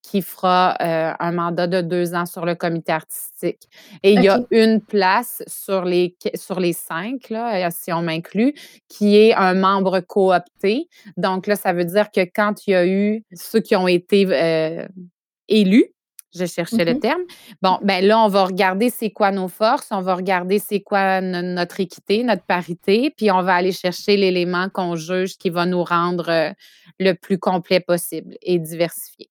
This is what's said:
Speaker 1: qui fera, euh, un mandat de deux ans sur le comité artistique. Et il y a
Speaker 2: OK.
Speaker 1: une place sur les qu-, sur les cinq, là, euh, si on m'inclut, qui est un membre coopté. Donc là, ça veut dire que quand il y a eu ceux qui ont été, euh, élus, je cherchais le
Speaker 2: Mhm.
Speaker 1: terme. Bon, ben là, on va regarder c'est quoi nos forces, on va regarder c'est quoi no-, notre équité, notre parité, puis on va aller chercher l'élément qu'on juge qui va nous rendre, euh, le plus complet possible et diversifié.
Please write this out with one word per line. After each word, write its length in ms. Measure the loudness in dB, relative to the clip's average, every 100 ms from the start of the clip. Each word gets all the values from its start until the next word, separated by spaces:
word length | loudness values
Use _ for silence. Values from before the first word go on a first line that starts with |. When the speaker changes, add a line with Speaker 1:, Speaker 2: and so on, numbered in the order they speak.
Speaker 1:
qui 180 | -4 -6
fera, 520 | -6 -4 0 2 2 0
euh, 300 | -2 -2 -2 -4
un 120 | -4
mandat 360 | -4 -4 -2 -2
de 140 | -2
deux 340 | -2 -2 -2 -4
ans 100 | -6
sur 180 | -6 -6
le 100 | -4
comité 360 | -4 -4 -4
artistique. 720 | -6 -6 -16 -16 -6 -6 -6 _ -20 -20 0
Et 120 | 4
il 100 | 6
y 40 | 6
a 120 | 2
Speaker 2:
OK. 80 | 2
Speaker 1:
une 320 | 4 4 2
place 640 | 0 0 2 0 -2 -12 -14
sur 380 | -14 -4 -2 0
les 300 | 0 0 _
qu-, 160 | -8 -8
sur 240 | -8 -4
les 140 | -2
cinq, 560 | -4 -8 -10 -8 -10 -8
là, 380 | -6 -4 -2 -4
euh, 20 |
si 200 | -6 -6
on 80 | -4
m'inclut, 520 | -4 -6 -6 0 0 -2 -20 -20 _
qui 300 | -2 4 6
est 180 | 6 6
un 180 | 2
membre 460 | 2 2 2 0 -2
coopté. 880 | -2 0 2 2 -2 _ -2 -2 -6 _ -16 -6
Donc 280 | -4 -2 -2
là, 100 | -2
ça 180 | 0
veut 120 | -2 0
dire 240 | 0 0
que 100 | -2
quand 440 | -2 0 -2 -2 0
il 60 |
y 40 | 2
a 120 | 2
eu 360 | 2 0 -2 _
ceux 260 | -18 -2 -2
qui 160 | 0 0
ont 120 | 2
été, 380 | 0 2 2 4
euh, 600 | 2 2 0 -2 -6 -12 -16 -20 _ _ _ 0
élus, 380 | 2 6 4 4 _ _ -20 _
je 120 | -8 -8
cherchais 400 | -6 -4 0 0
le 80 | 0
Speaker 2:
Mhm. 40 |
Speaker 1:
terme. 200 | 0 -2 -4 -14 -20 -2
Bon, 160 | 0 2
ben 200 | 0 2
là, 160 | 4 6
on 40 | 4
va 160 | 4 2
regarder 440 | 2 0 2 -2
c'est 200 | -2 -8
quoi 180 | 0 0
nos 160 | 0 -6
forces, 400 | -2 0 0 -2
on 100 | -6
va 140 | -2 -2
regarder 420 | 0 -2 0 -2
c'est 220 | 0 -6
quoi 420 | -2 0 2 0
no-, 200 | -2 -4
notre 380 | -4 -4 -4 -6
équité, 420 | -8 -8 -4 -2
notre 200 | 0 -2 -2
parité, 680 | -4 -4 -6 0 0 0 0
puis 140 | 2
on 120 | 2
va 100 | 2 0
aller 160 | 0
chercher 440 | -2 -6 -4 0 2
l'élément 520 | 2 0 -2 -2 -4
qu'on 260 | -4 -4 -6
juge 420 | -4 -4 -4 -6
qui 140 | -6
va 160 | -2 -2
nous 160 | -2
rendre, 460 | 0 0 0 -4 -2
euh, 200 | -2 -2 -6 -20 _ -20 _
le 140 | 0
plus 240 | 0 -4 -2
complet 420 | -2 -2 0 -2
possible 560 | 0 -4 -4 -10 -12 -14
et 160 | -2 -2
diversifié. 680 | -2 -4 -4 -4 -18 _ -20